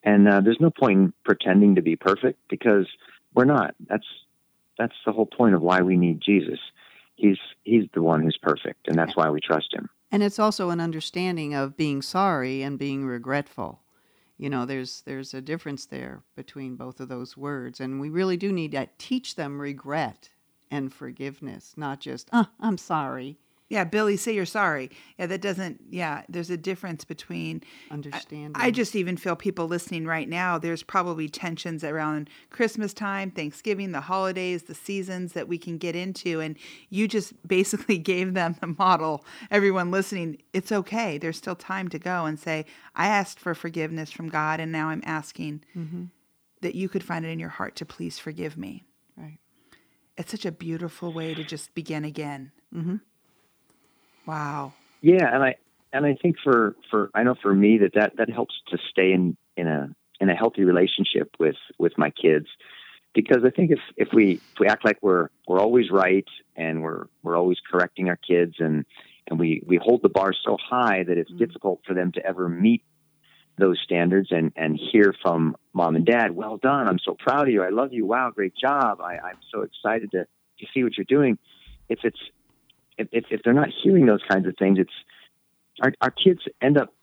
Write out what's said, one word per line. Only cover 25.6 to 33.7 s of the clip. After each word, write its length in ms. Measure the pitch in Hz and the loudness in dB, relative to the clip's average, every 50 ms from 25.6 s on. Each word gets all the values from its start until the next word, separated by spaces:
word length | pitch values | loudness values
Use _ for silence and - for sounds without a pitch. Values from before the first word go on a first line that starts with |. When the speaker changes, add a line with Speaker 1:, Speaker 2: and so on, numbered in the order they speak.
| 190 170 - - - - | -8 -10 -10 -14 -18 -14
Speaker 3:
yeah, 320 | - 180 175 156 147 147 - - | -8 -6 -6 -6 -6 -8 -12 -12
there's 220 | 175 175 170 165 | -10 -10 -6 -6
a 60 | 180 | -8
difference 480 | 170 156 190 190 175 - 185 165 151 - | -6 -6 -8 -8 -8 -8 -12 -12 -12 -12
between, 600 | _ 165 - - _ 170 170 165 160 165 160 - - - - - - | _ -16 -16 -14 _ -10 -8 -8 -8 -8 -10 -12 -16 -20 -20 -20 -14
I, 40 | 147 | -14
Speaker 2:
Understanding. 580 | 147 143 147 139 - - _ 151 151 147 151 151 | -12 -12 -10 -12 -14 -14 _ -16 -14 -14 -12 -8
Speaker 3:
I 160 | - 240 254 | -2 0 0
just 240 | 240 254 233 196 - | 0 0 -2 -2 -2
even 220 | 214 180 175 180 | -4 -4 -2 -4
feel 180 | 170 - 190 170 | -6 -4 -6 -6
people 320 | 160 - 208 185 - 170 | -2 -4 -6 -4 -4 -4
listening 400 | 160 175 175 - - 185 165 160 | -4 -4 -6 -6 -6 -8 -6 -4
right 220 | 160 165 160 151 - | -4 -4 -4 -4 -6
now, 280 | 165 175 185 180 175 | -6 -4 -2 -2 -2
there's 280 | 165 160 170 165 165 - | -2 -2 -4 -6 -6 -8
probably 440 | - - 196 175 180 170 160 156 147 | -2 -2 -2 0 0 -4 -6 -8 -8
tensions 540 | - - - 175 165 151 - 175 165 156 160 | -8 -8 -8 -8 -8 -8 -10 -10 -10 -8 -8
around 480 | 151 151 160 156 151 151 151 151 - - - _ _ | -6 -6 -4 -4 -4 -4 -4 -6 -10 -16 -20 _ _
Christmas 440 | - - 240 220 220 - 214 202 202 | -4 -2 -2 -2 -2 -4 -8 -8 -8
time, 380 | - 214 202 196 196 196 190 180 | -8 -8 -8 -6 -6 -8 -8 -8
Thanksgiving, 580 | - 156 147 147 - _ 220 | -8 -10 -10 -10 -10 _ -6